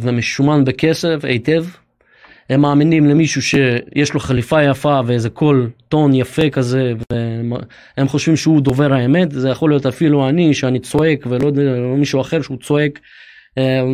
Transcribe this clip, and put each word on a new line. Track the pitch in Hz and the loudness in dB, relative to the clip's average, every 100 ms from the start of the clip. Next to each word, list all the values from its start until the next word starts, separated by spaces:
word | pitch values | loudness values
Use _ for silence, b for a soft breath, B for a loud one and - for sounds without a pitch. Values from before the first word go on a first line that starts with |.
ומשומן | 123 120 110 - 143 151 127 | -2 -2 -2 0 2 2 2
בכסף | 127 160 156 170 156 | 0 -2 0 -2 -4
היטב. | 143 123 131 160 175 - _ _ b b b b b | -2 -2 0 -2 -2 -12 _ _ b b b b b
הם | 135 | 2
מאמינים | 143 143 156 160 147 | 2 4 4 4 4
למישהו | 151 156 139 | 4 2 -2
שיש | - 147 131 120 - 139 143 | -2 2 2 0 -4 -4 -2
לו | 151 | -2
חליפה | - 123 - 160 | -2 -4 0 2
יפה | 143 131 151 139 120 | 2 0 0 0 0
ואיזה | 120 113 | -2 -2
קול | - 151 135 117 - - | -2 2 2 0 -6 -4
טון | 156 147 | 0 2
יפה | 131 120 - 156 | 2 0 -2 -2
כזה, | 135 123 131 127 113 117 | 0 -2 0 -2 -4 -6
והם | 117 117 113 117 127 - - - - 135 | -6 -4 -6 -6 -6 -10 -20 -12 -4 -2
חושבים | 147 170 151 | 0 0 0
שהוא | 160 156 | 2 2
דובר | 135 131 147 | 2 0 2
האמת. | 135 123 165 175 | 2 2 2 0
זה | 139 131 | -2 -4
יכול | 123 160 | 0 0
להיות | 147 135 | 0 0
אפילו | - 160 147 131 | 0 2 2 2
אני, | 165 165 | 2 2
שאני | 135 127 127 | 2 0 -2
צועק, | - 143 160 143 120 | -2 0 0 0 -2
ולא | 123 147 | -2 0
יודע, | 139 | 0
לא | 139 123 127 139 | 0 0 -2 -2
מישהו | 143 135 | 0 -2
אחר | 131 160 | -2 -4
שהוא | 135 127 | -4 -8
צועק, | - 147 147 143 B B B B B 131 | -2 0 0 -4 B B B B B -4
אה, | 131 131 127 | 0 0 0